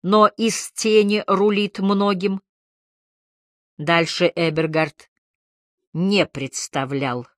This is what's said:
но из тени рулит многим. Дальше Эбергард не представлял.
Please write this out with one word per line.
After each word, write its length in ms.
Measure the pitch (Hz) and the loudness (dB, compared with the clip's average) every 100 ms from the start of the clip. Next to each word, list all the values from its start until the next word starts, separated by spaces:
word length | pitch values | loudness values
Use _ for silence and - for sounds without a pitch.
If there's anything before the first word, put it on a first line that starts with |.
но 240 | 175 214 208 | 2 4 4
из 440 | - 220 - - | 2 -2 -2 -10
тени 520 | - 220 214 208 208 - | -4 2 4 4 0 0
рулит 520 | 196 208 208 208 - | 2 2 2 -2 -2
многим. 600 | 196 202 202 190 196 196 _ _ _ _ _ _ _ _ _ _ _ _ _ - | 0 2 0 0 -2 -4 _ _ _ _ _ _ _ _ _ _ _ _ _ -10
Дальше 540 | 151 170 165 - 175 - | 0 0 0 0 0 0
Эбергард 760 | 165 156 160 160 156 _ - _ _ _ _ _ _ _ _ | -2 0 -2 -2 -2 _ -20 _ _ _ _ _ _ _ _
не 320 | 160 190 202 165 | -4 0 0 0
представлял. 1000 | - 135 - - 151 135 139 135 123 123 | -4 -10 -10 -8 -6 -4 -4 -4 -6 -10